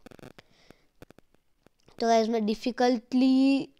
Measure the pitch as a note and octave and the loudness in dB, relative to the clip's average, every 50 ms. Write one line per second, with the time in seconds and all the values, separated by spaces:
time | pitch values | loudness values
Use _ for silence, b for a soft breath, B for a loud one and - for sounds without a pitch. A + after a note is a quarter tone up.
0 | _ - - - - - - - b b b b b b b b b b b _ | _ -20 -20 -20 -20 -20 -20 -20 b b b b b b b b b b b _
1 | - _ - - _ _ _ _ _ _ _ _ _ _ _ _ _ _ _ - | -20 _ -20 -20 _ _ _ _ _ _ _ _ _ _ _ _ _ _ _ -6
2 | A#3 A3+ A3+ A3+ A3 G#3+ A3+ A3+ G#3+ G#3 A3 - - B3+ A3+ - B3 B3 B3+ A3+ | -2 0 2 2 2 0 -2 -2 -2 -4 -4 -4 -6 -8 -4 0 0 0 0 -2
3 | - _ - B3+ C4 C4 C4 C4 C4+ C4+ C4+ C4+ - - _ | -4 _ -2 0 2 2 4 4 4 2 2 0 -2 -8 _